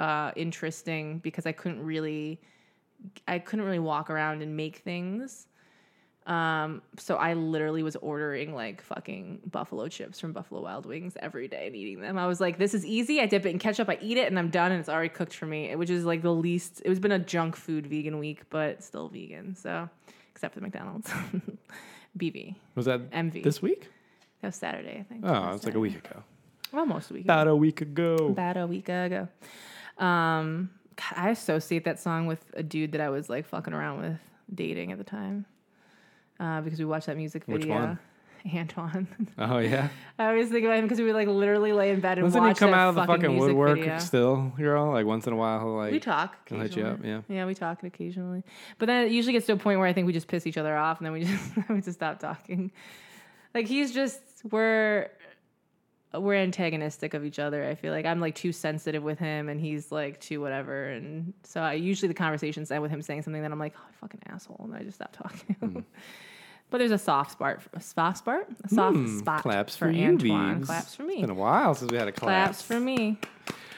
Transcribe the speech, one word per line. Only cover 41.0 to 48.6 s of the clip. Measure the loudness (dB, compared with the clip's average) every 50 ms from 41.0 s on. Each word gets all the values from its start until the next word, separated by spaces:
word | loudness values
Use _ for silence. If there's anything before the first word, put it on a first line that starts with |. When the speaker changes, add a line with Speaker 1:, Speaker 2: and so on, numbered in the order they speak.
Speaker 1:
we | 2
would, | 4 4
like, | 4 2 4
literally | 4 4 4 6 6 6 6 6 6
lay | 6 6 6
in | 4 4
bed | 4 2 4 4
and | 6 6
Speaker 2:
Doesn't | 6 8
he | 8 8
Speaker 1:
watch | 8 8
Speaker 2:
come | 8 8
Speaker 1:
that | 10 10
Speaker 2:
out | 8 8
of | 6
the | 6 4
Speaker 1:
fucking | 6 6 6
Speaker 2:
fucking | 6 6 6 6
Speaker 1:
music | 6 6 6
Speaker 2:
woodwork | 8 8 8 6 6
Speaker 1:
video. | 4 0 0 -2
Speaker 2:
still, | -2 2 4 4 6 6 4 4 2 -2 -2 0
girl? | 2 4 4 4 4 4
Like, | 4 4 4
once | 4 2 0 0 0
in | 0
a | 2
while, | 2 2 2 0
he'll, | 0 0 -2 0
like, | 0 0 0
Speaker 1:
We | 0
talk | 0 2 2 2 0 0 -4 -10 _ -8
Speaker 2:
he'll | -6 -4
hit | -4 -2 -2
you | -2 -2
Speaker 1:
occasionally. | -2 -2 -4 -4 -4 -6
Speaker 2:
up, | -6 -6 -6
yeah. | -6 -4
Speaker 1:
Yeah, | -4
we | -4 -4
talk | -4 -4 -6 -6 -6 -8
occasionally. | -12 -10 -8 -8 -8 -6 -8 -6 -6 -6 -8 -8 -10 -16 -20